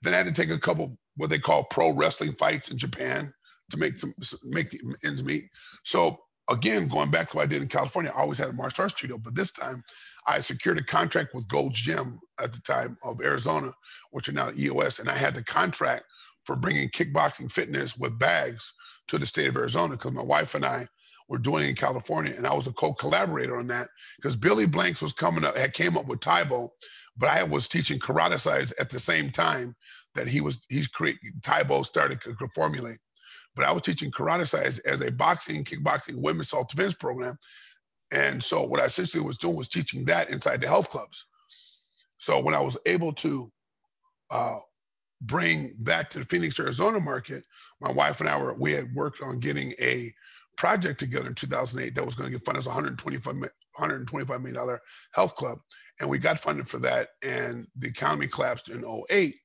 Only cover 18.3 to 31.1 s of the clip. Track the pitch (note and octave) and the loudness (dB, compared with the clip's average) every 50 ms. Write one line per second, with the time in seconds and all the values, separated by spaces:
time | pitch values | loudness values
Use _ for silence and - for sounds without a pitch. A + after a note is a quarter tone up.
18.3 | E2+ E3 - C3 A#2+ A2+ - - - _ - - - - _ - - D#3 C#3+ - | 4 4 2 0 -4 -8 -12 -16 -16 _ -20 -20 -20 -20 _ -4 -2 -2 0 0
19.3 | - - D2 - - B2+ B2 A#2+ A#2 - F2 E2+ C#3 B2 - B2+ - B1+ B1 - | 0 2 2 2 2 2 0 0 2 2 0 0 0 -4 -6 -6 -4 -4 0 2
20.3 | - D3+ D#3 - - D3 C#3+ C3+ - B2+ B2 - _ _ - - - - - _ | 4 4 2 2 -2 -2 0 0 0 -2 -6 -8 _ _ -20 -20 -20 -20 -12 _
21.3 | C3+ B2+ A#2 C3 D3+ D#3 D3 C#3+ C3 - - C#3 C3 B2+ - - - D#3 D#3 - | -4 -2 0 0 2 2 2 2 0 2 0 0 0 0 -4 -4 -2 -2 -2 -2
22.3 | - - - C3+ C#3+ D3 C3 C3 A2+ - - - - - - C#3+ D#3 F3+ G3 F#3+ | -4 -2 0 0 0 0 0 -2 -2 0 0 0 0 0 0 2 2 4 2 2
23.3 | D#3+ C#3+ B2+ B2+ B2 A#2+ A#2+ B2 B2 B2 B2 - _ _ - - - _ - C#3 | 0 -2 -2 -2 -2 -4 -4 -2 -4 -4 -4 -6 _ _ -20 -20 -20 _ -4 -2
24.3 | C3+ A2+ G2+ E3+ G#3 A3 G#3+ F#3 D3 D#3+ - F3+ E3+ - - D3+ - - - E3+ | -2 2 4 4 4 6 4 4 4 4 2 2 0 -2 -4 -6 -4 0 0 2
25.3 | E3+ D#3+ - - - B2 C3 C3+ C3 - E3+ F3+ E3+ F#3+ - C3 B2 A#2+ - D#3+ | 2 4 2 2 2 2 0 0 0 2 2 2 2 2 0 -2 -6 -4 2 4
26.3 | E3+ F3 E3+ C#3+ - - B2 - _ _ - - - - - - _ A2+ B2 D3 | 4 4 4 2 0 -2 -2 -4 _ _ -20 -20 -20 -20 -20 -20 _ 0 2 4
27.3 | C#3+ E3 F#3 E3+ D3 C#3+ B2 - - E3 D3 - D3+ C3+ - - - D#2 E2 F2 | 4 4 2 2 2 0 0 2 0 0 2 2 0 -2 -2 0 2 4 4 4
28.3 | - C#3+ - D#3+ D3 - C#3 B2+ - - - - - - - - E3 D#3+ D3+ C#3+ | 4 2 2 2 2 2 2 0 -2 -4 -4 -4 -4 -6 0 2 2 2 2 0
29.3 | B2 - E3 D#3+ - C2 B2 B2 A#2+ _ _ - - - - _ _ - - B2+ | 0 2 2 2 2 0 -2 -6 -10 _ _ -20 -20 -20 -20 _ _ -4 -2 0
30.3 | B2 D3 D3 D3 C3+ A#2 - _ B2+ C#3 D3 B2+ - - D#3+ - | 0 0 2 0 -2 -4 -8 _ -2 -2 -2 -2 -2 0 0 0